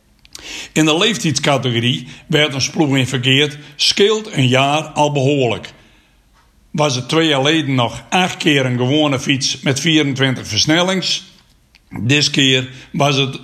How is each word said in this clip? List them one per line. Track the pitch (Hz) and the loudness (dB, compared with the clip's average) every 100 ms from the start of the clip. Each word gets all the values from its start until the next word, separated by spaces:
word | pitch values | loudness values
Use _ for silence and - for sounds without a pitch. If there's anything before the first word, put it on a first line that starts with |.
| _ _ _ - - - - | _ _ _ -20 -16 -16 -4
In | 165 156 | 0 2
de | 156 | 2
leeftijdscategorie | 226 202 165 131 151 135 131 117 120 - - - - | 0 0 -2 -2 0 0 0 -2 -2 -4 -8 -16 -2
werd | 151 151 | 0 0
ons | 135 - | -2 -4
ploeg | - 147 135 | 0 2 2
in | 123 | 0
verkeerd, | 131 127 135 147 147 - - | -2 2 2 2 -4 -16 -4
scheelt | - - 202 220 214 | -2 2 2 0 -4
een | 147 123 | 0 2
jaar | 131 139 151 | 4 2 0
al | 156 156 147 | -2 0 0
behoorlijk. | 143 131 143 120 95 - - - _ _ _ _ _ _ _ _ | 2 0 2 0 -2 -8 -20 -20 _ _ _ _ _ _ _ _
Was | 151 151 127 | 0 0 0
het | 127 | -2
twee | 160 165 | 0 2
jaar | 139 | 2
geleden | 143 160 139 131 | 2 0 0 0
nog | 113 - - | 0 -4 -4
acht | 185 180 - | -2 0 0
keer | 170 143 127 | 0 2 0
een | 123 | 0
gewone | 127 151 147 131 | 0 2 2 0
fiets | - 135 - - | -2 -2 -2 -2
met | - 131 | -2 -2
vierentwintig | 170 156 143 127 135 120 98 | 2 2 0 0 -2 -2 -4
versnellings? | 104 143 165 185 190 - - - - _ _ _ _ _ - | -2 2 2 2 -2 -4 -6 -8 -20 _ _ _ _ _ -4
Dit | 113 147 147 | 0 2 2
keer | 143 135 131 127 - - | 2 2 2 -2 -10 -8
was | - 143 135 | 0 2 2
het | 131 - | -2 -6